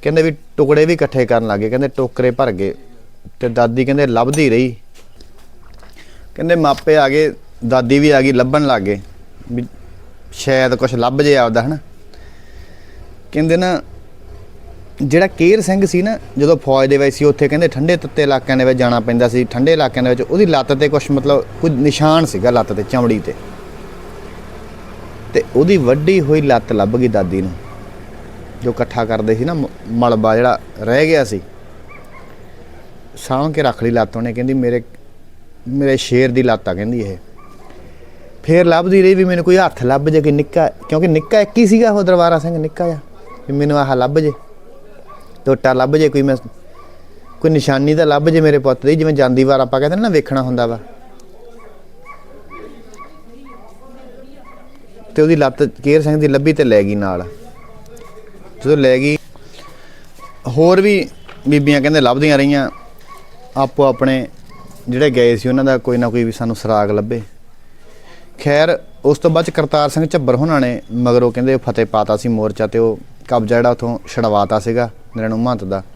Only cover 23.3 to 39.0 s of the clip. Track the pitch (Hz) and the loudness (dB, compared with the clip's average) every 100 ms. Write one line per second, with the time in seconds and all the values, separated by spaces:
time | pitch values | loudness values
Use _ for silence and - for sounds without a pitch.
23.3 | - - - - - - - - - - | -10 -12 -16 -18 -18 -18 -18 -18 -16 -16
24.3 | - - - - - - - - - - | -16 -16 -16 -16 -18 -18 -16 -16 -16 -4
25.3 | - - 120 160 196 123 139 151 190 143 | -4 -2 0 2 4 2 2 2 0 2
26.3 | 156 143 123 - 110 101 120 123 104 92 | 2 2 0 0 -2 0 2 0 0 -2
27.3 | 95 95 85 - - - - - - - | -2 -4 -8 -14 -18 -18 -18 -18 -18 -18
28.3 | - - - 120 117 120 - 113 110 107 | -18 -18 -8 -6 -4 -4 -4 -4 -2 0
29.3 | 110 135 170 135 - - 117 120 113 110 | -2 -2 -4 -6 -8 -8 0 0 2 2
30.3 | 110 123 117 - - 107 123 156 160 123 | 2 2 0 -6 -10 -2 0 2 2 0
31.3 | 101 85 - - - - - - - - | -4 -10 -20 -20 -20 -20 -20 -20 -20 -20
32.3 | - - - - - - - - - - | -20 -20 -20 -20 -20 -20 -20 -20 -18 -6
33.3 | 131 151 151 143 117 117 117 107 113 120 | -4 -2 0 -2 0 -2 0 -2 -4 -6
34.3 | 113 127 135 123 120 117 - - - - | -4 -2 0 0 -2 -4 -20 -20 -20 -20
35.3 | - - - - 135 139 131 - 123 131 | -20 -20 -18 -8 -2 0 0 0 2 2
36.3 | 123 123 110 - 90 107 120 101 92 - | 2 2 0 -2 -6 -4 -4 -6 -10 -16
37.3 | - - - - - - - - - - | -20 -20 -20 -20 -20 -20 -20 -20 -20 -20
38.3 | - - 165 175 165 175 190 | -16 0 4 4 2 4 4